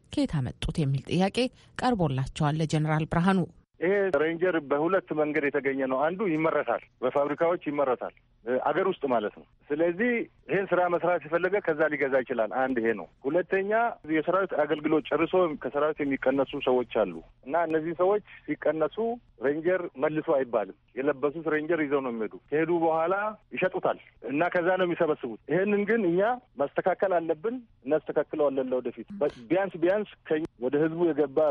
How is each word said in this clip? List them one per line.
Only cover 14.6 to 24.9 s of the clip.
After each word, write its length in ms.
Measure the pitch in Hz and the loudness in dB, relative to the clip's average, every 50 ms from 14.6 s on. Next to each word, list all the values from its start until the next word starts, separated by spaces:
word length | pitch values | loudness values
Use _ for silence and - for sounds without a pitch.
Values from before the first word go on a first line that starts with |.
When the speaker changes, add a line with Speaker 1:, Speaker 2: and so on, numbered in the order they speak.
| 151 151 160 151 147 151 160 151 131 - | 0 0 0 -2 0 0 0 0 0 0
Speaker 2:
ጨርሶ 260 | 139 147 165 160 - 185 180 165 147 127 | -2 -2 0 2 2 2 2 2 0 -4
ከሰራዊት 420 | - 131 117 143 147 156 156 - | -8 -4 -2 0 0 0 0 -2
የሚቀነሱ 600 | 151 143 135 127 - 127 135 139 135 - - 180 | -2 -2 -2 0 0 2 2 2 0 0 -2 -4
ሰዎች 320 | - 135 127 123 123 - - 117 | 0 2 2 2 0 0 0 0
አሉ 160 | 104 92 85 80 - - _ _ | 0 0 0 -8 -14 -16 _ _
እና 140 | - 127 147 165 170 | -10 -4 -2 -2 0
እነዚህ 300 | 160 156 160 156 170 170 | 0 0 -2 -2 -2 -2
ሰዎች 300 | 151 180 185 208 214 - - - - | 0 2 2 2 0 -2 -6 -16 -18
ሲቀነሱ 560 | - - 147 - - 151 156 160 156 151 - - 226 233 240 240 - _ _ - | -8 -8 -8 -2 -2 -2 0 0 -2 -2 -2 -2 -4 -4 -4 -6 -10 _ _ -4
ሬንጀር 420 | 110 135 147 160 156 175 185 180 175 - - 131 | -2 -2 -2 0 0 0 0 0 -2 -6 -6 -4
መልሶ 320 | 143 156 151 156 143 165 | -2 -2 -2 -2 0 0
አይባልም። 460 | 151 135 131 123 113 110 101 - - - _ _ _ | 0 0 0 0 0 -2 -2 -2 -8 -16 _ _ _
የለበሱት 520 | 127 135 147 143 131 135 147 139 165 156 160 | -2 -2 -2 0 0 -2 -2 -2 -2 -4 -2
ሬንጀር 340 | 156 151 151 156 175 156 | -2 -2 0 0 0 0
ይዘው 200 | 156 139 143 143 | 0 0 0 -2
ነው 100 | 135 127 | -2 -2
የሚሄዱ። 220 | 117 113 110 101 - 90 - | -4 -4 -6 -6 -8 -12 -10
ከሄዱ 260 | _ 143 151 165 160 175 170 | _ -2 -2 0 0 0 2
በኋላ 360 | 165 165 156 160 160 170 185 202 208 214 214 - _ _ | 2 2 2 2 0 0 0 -2 -2 -4 -6 -10 _ _
ይሸጡታል 480 | - - 180 185 - 180 - 135 - - - - _ _ - 123 | -6 -2 -2 -2 -2 -2 -2 -2 -2 -2 -6 -16 _ _ -10 -6
እና 140 | 135 147 170 175 | -2 0 0 0
ከዛ 200 | - 180 165 180 | 0 0 2 2
ነው 140 | 185 185 185 | 2 2 2
የሚሰበስቡት። 540 | 175 | 0